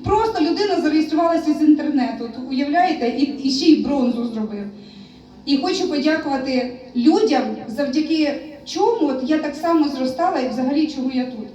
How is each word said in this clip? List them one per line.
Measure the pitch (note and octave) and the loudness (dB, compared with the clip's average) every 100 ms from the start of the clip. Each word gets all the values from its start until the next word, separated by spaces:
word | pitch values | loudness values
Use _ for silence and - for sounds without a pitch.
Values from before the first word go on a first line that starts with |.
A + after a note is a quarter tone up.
просто | - G#4+ A4+ G4 | 2 2 2 2
людина | D#4 F4 G4+ E4+ | 0 2 0 2
зареєструвалася | C#4+ D4+ D4+ D#4+ E4+ E4 D#4 | 2 2 0 2 2 2 0
з | D4+ | 2
інтернету, | D#4 D4+ C#4+ C4+ A#3 A3+ A#3 | 4 4 2 0 -2 -4 -10
от, | B3+ B3+ | -10 -6
уявляєте, | C4+ C#4+ E4 F4+ - A#3+ | -2 0 2 2 2 -2
і, | B3+ D4 - | 0 -2 0
і | C4+ | -2
ще | - E4 | 2 4
й | A3+ | 4
бронзу | - C#4+ A#3+ A#3 A#3 | 4 0 0 -2 -4
зробив. | A3 G#3+ G#3 G3+ - - - - - - - - | -4 -6 -6 -10 -14 -20 -20 -20 -20 -20 -16 -2
І | C#4 | 0
хочу | F#4 - F4 | 0 -2 0
подякувати | D4 D4+ D#4 D4 C4+ C4 B3+ B3 - - B3 | 0 2 0 -2 -4 -2 -2 -2 -8 -8 2
людям, | B3 F#4+ G#4+ C4+ A3 G#3+ - | 4 4 4 2 0 -6 -8
завдяки | A3 C#4 C#4+ D#4 D#4+ D4 A3+ - - - | -4 -2 0 0 0 0 -2 -10 -16 -10
чому | E4 G#4+ A4+ D4 | 0 2 2 0
от | B3+ B3+ | 0 0
я | D#4 | 0
так | D4 - | 0 -4
само | E4 E4 C#4+ | 0 2 2
зростала | C4 B3+ - F4+ C#4 | 0 -4 0 0 0
і | B3+ | -2
взагалі | G#3+ C4 D4 D#4 | -2 0 0 0
чого | - B3+ | -2 -2
я | B3+ B3 | -2 -4
тут. | A3 G#3 | -8 -14